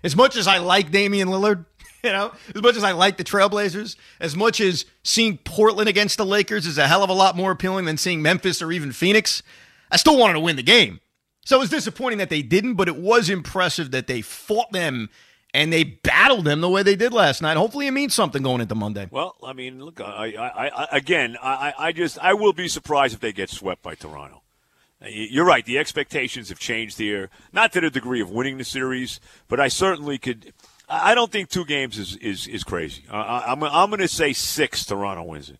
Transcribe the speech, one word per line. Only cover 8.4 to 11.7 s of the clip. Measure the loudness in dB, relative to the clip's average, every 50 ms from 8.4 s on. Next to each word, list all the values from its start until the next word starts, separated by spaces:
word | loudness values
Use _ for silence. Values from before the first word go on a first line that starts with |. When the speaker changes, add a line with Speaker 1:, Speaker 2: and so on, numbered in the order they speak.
| 0 -2 -2 -2
Speaker 1:
or | -4 -4
even | -4 -4 -6 -6 -6
Phoenix, | 0 2 4 4 4 4 2 -4 -4 -6 _ -20 -20 -20 _ _ _ _ _
I | 0 4
still | 6 6 8 8
wanted | 6 6 4
to | 2
win | 0 0 -2
the | 0 4
game. | 4 6 6 6 4 0 -12 _ _ _ _ _ _ _ _ _
So | 4 4 4
it |
was | 4
disappointing | 2